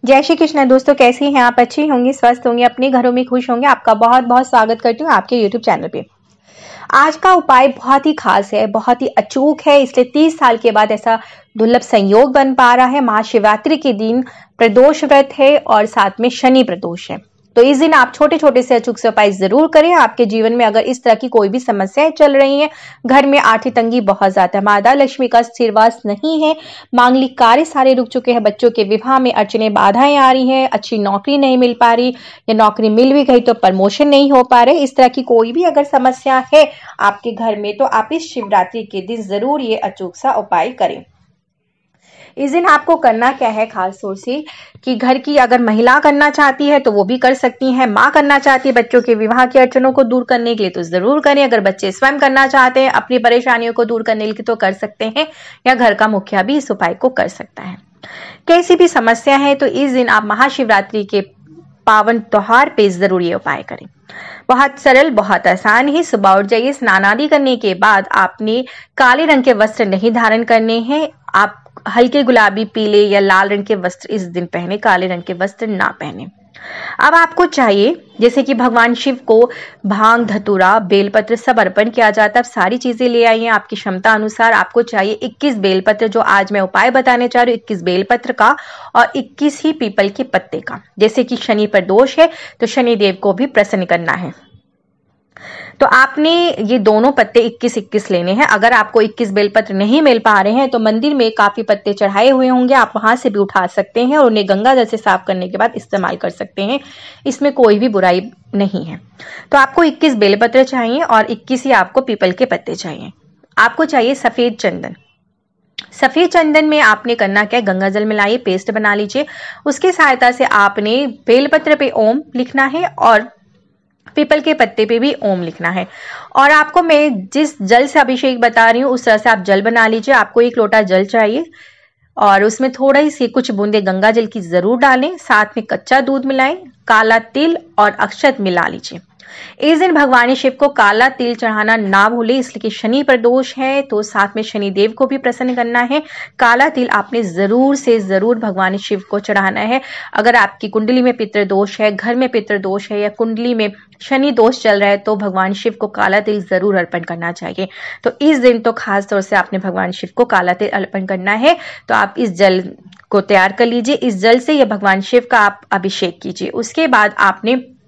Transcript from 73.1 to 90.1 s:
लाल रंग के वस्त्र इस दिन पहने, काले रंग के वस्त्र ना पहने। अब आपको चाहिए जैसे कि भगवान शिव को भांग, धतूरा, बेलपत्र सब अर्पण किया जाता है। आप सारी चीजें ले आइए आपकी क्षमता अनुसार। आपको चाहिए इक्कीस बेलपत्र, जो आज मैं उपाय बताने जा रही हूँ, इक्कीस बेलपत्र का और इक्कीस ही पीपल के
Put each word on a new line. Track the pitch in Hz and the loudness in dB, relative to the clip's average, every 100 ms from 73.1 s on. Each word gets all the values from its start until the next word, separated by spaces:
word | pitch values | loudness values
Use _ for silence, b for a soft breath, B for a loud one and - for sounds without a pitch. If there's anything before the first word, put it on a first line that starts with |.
| 202 | 2
लाल | 196 190 196 | 2 2 0
रंग | 202 | -2
के | 202 208 | -4 -4
वस्त्र | 180 180 - | -4 -8 -10
इस | 220 | -8
दिन | 180 175 175 | -6 -8 -8
पहने, | 170 175 208 | -8 -8 -4
काले | 226 185 180 | 0 0 0
रंग | 175 | -6
के | 180 | -8
वस्त्र | 180 190 - 226 | -6 -8 -6 -8
ना | 196 196 - | -4 -4 -6
पहने। | 151 185 190 _ _ B B B B B | -12 -12 -18 _ _ B B B B B
अब | 294 330 | 2 4
आपको | 330 - 359 | 2 0 -2
चाहिए | 349 240 202 208 349 _ - | 2 2 4 2 -2 _ 0
जैसे | 233 247 | 0 2
कि | 269 | -2
भगवान | 254 247 233 233 240 | 0 0 2 2 0
शिव | - 254 - | -4 -6 0
को | 220 247 B B B 202 | 2 2 B B B -6
भांग, | 202 220 233 226 | 0 2 2 0
धतूरा, | 208 202 196 185 214 | -4 -2 0 2 2
बेलपत्र | 190 202 202 220 214 233 | 2 0 2 -2 -2 -4
सब | - 226 | 0 0
अर्पण | 190 208 220 | 0 0 -2
किया | 233 220 | 2 0
जाता | 208 208 214 | 2 2 2
है। | |
आप | 240 | -2
सारी | - 185 240 | -2 -2 -2
चीजें | 254 226 247 | -4 -2 -2
ले | 233 233 | 2 2
आइए | 226 233 | 2 0
आपकी | 214 - 208 | -2 -2 -10
क्षमता | - 185 190 | -8 -2 0
अनुसार। | 220 214 214 226 | 0 -2 0 0
आपको | 214 185 240 | 2 0 -2
चाहिए | 233 214 196 | -2 -2 -2
इक्कीस | 214 247 - 285 226 | -4 -8 -4 -4 0
बेलपत्र, | 196 190 185 214 220 | 0 0 0 0 -2
जो | 220 | -2
आज | - 196 196 | 0 0 0
मैं | 202 | -2
उपाय | 190 196 233 | -2 0 2
बताने | 254 254 247 247 | 2 2 0 0
जा | 247 | 0
रही | 240 | 0
हूँ, | 226 | -2
इक्कीस | _ 202 | _ -6
बेलपत्र | 170 180 196 240 - | -2 -2 0 -2 -4
का | 240 214 220 B B B - | 0 2 2 B B B 0
और | 240 277 | 0 -2
इक्कीस | - - 294 285 | -10 -4 -4 -2
ही | 311 | -4
पीपल | 311 226 202 | -4 -6 -2
के | 202 | -4